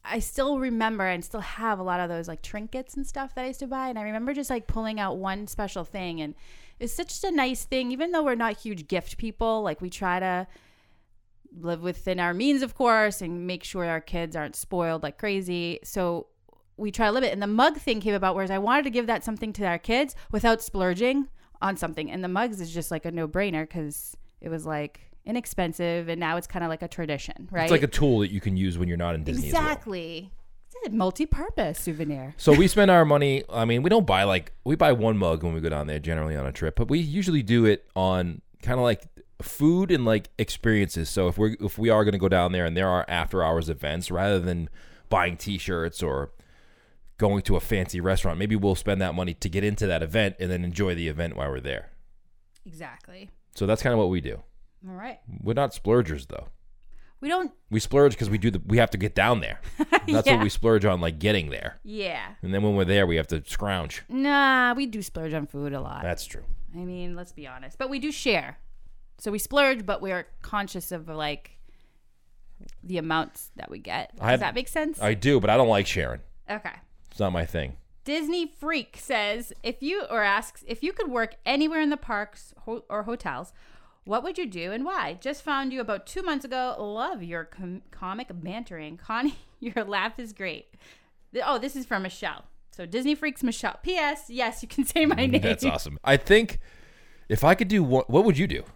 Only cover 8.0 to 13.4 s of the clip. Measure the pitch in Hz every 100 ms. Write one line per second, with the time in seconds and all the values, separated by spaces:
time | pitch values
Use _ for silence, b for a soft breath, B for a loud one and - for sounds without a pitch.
8 | 330 339 294 240 233 208 226 190 151 180
9 | - - 226 208 226 220 208 151 185 -
10 | 190 180 185 180 185 b b b b b
11 | b _ _ _ - - 170 170 175 180
12 | - 180 175 175 262 277 254 - 247 220
13 | 214 202 175 175